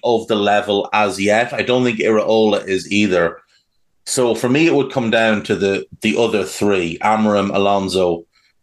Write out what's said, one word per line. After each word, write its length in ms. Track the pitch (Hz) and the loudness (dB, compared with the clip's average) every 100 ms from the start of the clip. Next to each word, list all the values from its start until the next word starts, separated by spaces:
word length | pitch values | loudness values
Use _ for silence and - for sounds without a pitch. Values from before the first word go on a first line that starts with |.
of 220 | 120 113 113 | -2 -2 0
the 80 | 107 | -2
level 540 | 101 104 104 101 - | 0 0 0 -2 0
as 260 | 107 104 92 | 0 0 0
yet. 360 | 101 107 120 | 0 2 0
I 80 | 120 | -4
don't 220 | 104 123 | -2 0
think 160 | 123 110 | 0 0
Iraola 640 | 110 107 104 110 110 101 95 | 0 0 2 2 2 0 -2
is 240 | 92 85 | -4 -2
either. 480 | 104 104 90 82 - _ _ _ _ _ _ - | 0 2 2 0 -4 _ _ _ _ _ _ -6
So 280 | 135 120 | -2 0
for 160 | 110 123 | 0 0
me, 160 | 143 165 | 2 2
it 80 | |
would 180 | 143 135 | 2 0
come 180 | 131 113 | -2 0
down 340 | 113 113 104 | 2 2 0
to 100 | - 95 | -2 -2
the, 300 | 98 95 - - | 0 -2 -6 -4
the 160 | 107 110 | -2 0
other 260 | 113 104 | 0 0
three, 540 | 90 - 104 95 85 82 | -4 -2 0 0 -2 -2
Amorim, 560 | 107 110 107 101 98 | 0 2 2 2 0
Alonso, 720 | 98 98 98 95 92 90 85 - _ _ _ | 0 2 0 0 0 0 -2 -8 _ _ _